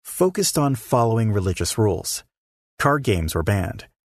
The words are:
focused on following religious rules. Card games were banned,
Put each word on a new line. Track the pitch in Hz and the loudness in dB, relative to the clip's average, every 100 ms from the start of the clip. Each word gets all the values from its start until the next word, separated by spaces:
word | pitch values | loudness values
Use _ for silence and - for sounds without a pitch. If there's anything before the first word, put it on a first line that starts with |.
focused | - - 185 185 185 165 | -10 0 0 0 -2 0
on | 143 | 0
following | 131 - 127 117 113 113 | -2 0 2 2 2 2
religious | 101 95 87 87 - | 0 0 -2 -2 0
rules. | 107 87 - - - _ _ _ _ - | 2 0 -4 -10 -12 _ _ _ _ -2
Card | 143 147 | 0 0
games | 127 92 80 | 2 0 0
were | 82 | -2
banned, | 82 101 92 - - _ | 0 0 -2 -8 -16 _